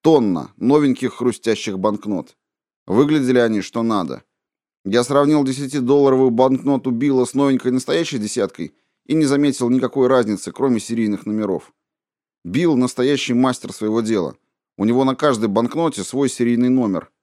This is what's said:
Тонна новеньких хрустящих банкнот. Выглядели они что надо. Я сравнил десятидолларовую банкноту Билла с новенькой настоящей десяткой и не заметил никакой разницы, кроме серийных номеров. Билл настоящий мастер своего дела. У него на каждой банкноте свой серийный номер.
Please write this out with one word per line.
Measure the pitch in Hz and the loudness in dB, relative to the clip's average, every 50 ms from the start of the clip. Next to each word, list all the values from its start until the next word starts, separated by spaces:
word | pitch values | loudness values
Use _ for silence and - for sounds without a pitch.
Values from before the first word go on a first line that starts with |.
Тонна | _ 156 160 143 117 104 90 80 67 - _ | _ 4 4 4 4 2 -2 -4 -6 -10 _
новеньких | _ 92 120 143 151 147 139 123 - 131 120 | _ 0 2 4 4 4 2 0 0 -4 -6
хрустящих | - - 123 123 110 - - 113 110 - - 110 98 95 | -6 -2 -2 -2 -2 -2 -2 -2 -2 -2 -4 -8 -8 -2
банкнот. | 92 107 104 104 - 104 104 85 - - _ _ _ _ _ _ _ _ _ _ _ | -2 -2 -2 -2 -6 -6 -6 -6 -6 -10 _ _ _ _ _ _ _ _ _ _ _
Выглядели | - 90 113 147 143 156 151 135 123 127 123 | -2 2 2 2 4 2 0 2 2 2 2
они | 120 117 110 104 | 2 2 0 -2
что | 92 - _ 120 | -4 -6 _ -4
надо. | 113 113 110 101 90 71 64 - _ _ _ _ _ _ _ _ _ _ _ _ _ | -2 -2 -2 -2 -4 -6 -10 -14 _ _ _ _ _ _ _ _ _ _ _ _ _
Я | 95 98 120 123 | -2 0 0 0
сравнил | 123 143 143 143 143 151 151 139 | 2 2 2 4 4 2 2 0
десятидолларовую | 131 131 131 143 131 139 147 123 120 139 143 143 135 131 131 131 131 | 0 -2 -4 -8 -6 -4 -4 0 2 4 4 6 4 4 4 4 2
банкноту | 117 113 127 131 135 127 - 131 143 127 - 131 | 4 4 4 4 2 0 0 -2 -2 0 -2 -4
Билла | 123 113 135 147 135 127 123 | -4 -2 0 0 2 2 0
с | 120 - | 0 0
новенькой | 131 143 139 135 123 - 131 | 0 0 2 0 0 0 -2
настоящей | 123 127 - - 143 165 170 - 147 123 | -2 -2 -2 -2 -2 -2 -2 -4 -6 -6
десяткой | 104 107 - 123 101 92 - - 85 71 _ _ _ _ _ _ _ | -6 -6 -4 -4 -4 -4 -4 -10 -12 -12 _ _ _ _ _ _ _
и | - 151 | -4 0
не | 160 156 | 0 2
заметил | 135 139 143 147 143 131 - 127 117 | 2 2 2 2 0 0 0 0 0
никакой | 123 131 123 117 - 139 131 127 | 0 0 0 -2 0 0 2 4
разницы, | 135 127 117 107 104 92 - 98 | 4 2 2 0 -4 -6 -6 -12
кроме | - - 131 135 120 110 | -6 -4 -2 0 0 -2
серийных | - - 113 117 113 107 104 95 - | -2 -6 -4 -2 -2 -2 -4 -4 -6
номеров. | 107 107 107 107 95 92 80 - _ _ _ _ _ _ _ _ _ _ _ _ _ _ _ _ | -6 -6 -4 -4 -4 -4 -6 -8 _ _ _ _ _ _ _ _ _ _ _ _ _ _ _ _
Билл | 87 92 135 175 170 151 123 | -6 -4 0 2 2 2 2
настоящий | 127 123 - - 123 135 143 135 - - 123 | 0 0 0 0 0 0 0 0 -2 -2 0
мастер | 120 127 131 123 - - 101 95 | 0 2 0 0 -4 -8 -14 -10
своего | - 110 107 110 117 | -6 -4 -2 -2 -2
дела. | 113 107 113 101 85 69 58 _ _ _ _ _ _ _ _ - | 0 0 -2 -2 -2 -4 -8 _ _ _ _ _ _ _ _ -2
У | 98 | 0
него | 110 117 127 | 2 2 2
на | 135 135 131 | 2 0 0
каждой | 127 - 151 131 107 110 107 | 0 0 0 0 0 -2 0
банкноте | 95 107 117 117 117 151 170 160 - - 92 | 0 0 -2 -2 -2 -2 -2 -2 -4 -4 -10
свой | - - 131 143 127 | -6 -4 -2 -2 -2
серийный | - - 120 120 120 117 123 123 | -2 -2 0 0 2 0 2 2
номер. | 127 131 123 104 92 90 - _ _ _ | 2 0 0 0 -2 -4 -6 _ _ _